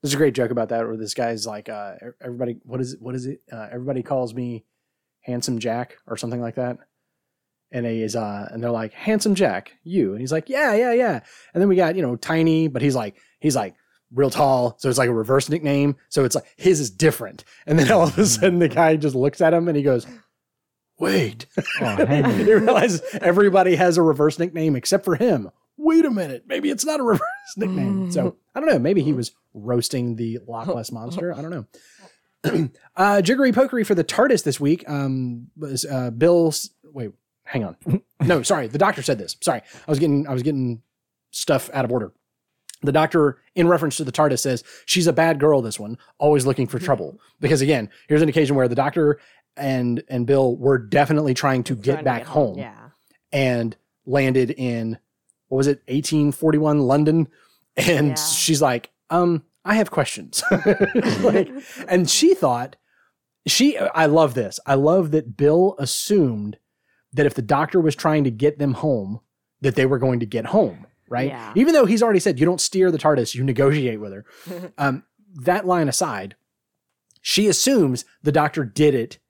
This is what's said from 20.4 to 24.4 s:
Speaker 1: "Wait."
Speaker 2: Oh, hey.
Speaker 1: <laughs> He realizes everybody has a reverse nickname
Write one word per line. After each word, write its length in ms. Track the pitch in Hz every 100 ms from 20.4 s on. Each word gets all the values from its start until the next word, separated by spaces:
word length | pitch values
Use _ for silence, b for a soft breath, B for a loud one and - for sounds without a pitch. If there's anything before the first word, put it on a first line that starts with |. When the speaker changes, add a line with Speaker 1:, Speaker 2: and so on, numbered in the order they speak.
| _ _ _ _ _ _
Speaker 1:
"Wait." 460 | - 196 123 113 - - - -
Speaker 2:
Oh, 240 | 120 101 110
hey. 160 | 147
Speaker 1:
<laughs> 220 | 143 101
He 100 | 208
realizes 480 | 220 220 247 233 175 - 208
everybody 540 | 180 175 202 190 185 165
has 220 | 180 170
a 40 |
reverse 380 | 160 143 151
nickname 360 | 151